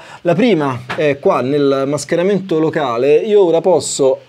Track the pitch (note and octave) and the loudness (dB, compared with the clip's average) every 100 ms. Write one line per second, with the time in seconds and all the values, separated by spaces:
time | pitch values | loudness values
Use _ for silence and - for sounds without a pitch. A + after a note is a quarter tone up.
0 | - - F3 E3 A#3+ F3 C#3+ B2 - - | -10 -8 -2 0 2 2 -2 -6 -8 -2
1 | D3+ C#3 F#3+ D#3+ B2 D3 C#3 C#3 C3+ C#3+ | -2 0 0 0 0 0 0 0 -2 -4
2 | - E3+ F#3 G3+ F#3+ D#3+ D#3 E3 C3+ A#2 | -2 -2 0 -2 -2 -2 -2 -2 -2 -2
3 | C3+ D3+ G#3+ G#3 F3+ E3 F3 D#3+ - - | 2 2 2 2 4 2 2 0 0 0
4 | C3+ C3+ | 0 0